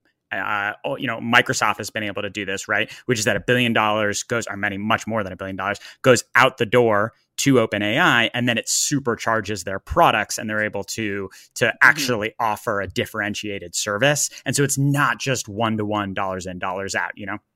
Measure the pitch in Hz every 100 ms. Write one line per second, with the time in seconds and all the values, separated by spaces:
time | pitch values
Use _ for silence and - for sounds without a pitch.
0 | _ _ - 104 101 104 101 - - 135
1 | 123 113 117 120 127 123 110 104 104 113
2 | 104 101 101 104 95 95 - 104 110 -
3 | - 117 107 101 107 123 120 113 107 107
4 | 104 98 - 117 104 101 104 98 107 110
5 | - 110 95 90 95 95 98 101 - -
6 | 131 120 - 120 131 - 110 123 117 104
7 | 110 - _ - 139 127 113 101 104 127
8 | 175 123 113 123 123 113 - - - 143
9 | 127 107 117 110 104 104 98 95 - 170
10 | 156 113 101 - 110 107 107 101 98 -
11 | 107 101 95 - - - 113 - 131 151
12 | 131 110 110 - 113 104 - 101 95 117
13 | - 110 104 101 107 98 87 - - 101
14 | 139 147 - - 139 131 139 - 143 143
15 | 135 117 139 117 - 101 113 110 104 104
16 | 98 95 98 92 90 90 95 92 98 104
17 | 87 - 98 104 _